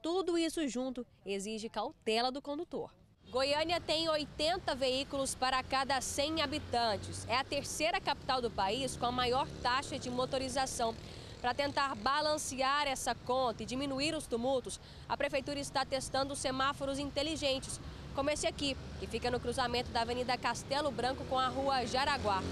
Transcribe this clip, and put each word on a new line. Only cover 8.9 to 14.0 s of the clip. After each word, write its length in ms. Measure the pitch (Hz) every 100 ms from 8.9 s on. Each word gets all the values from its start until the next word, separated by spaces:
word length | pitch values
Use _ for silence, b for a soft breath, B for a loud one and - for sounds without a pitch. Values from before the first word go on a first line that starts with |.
| -
com 100 | 240
a 40 |
maior 380 | 247 247 240 - -
taxa 360 | 247 262 269 277
de 100 | 254
motorização. 840 | 247 254 262 262 262 262 - 226 220 B B B B
Pra 140 | 247
tentar 420 | 247 285 285 277 233
balancear 880 | 233 294 302 302 - 254 262 285 285
essa 280 | 262 269
conta 480 | 233 - 254 254 -
e 40 | 214
diminuir 480 | 254 285 262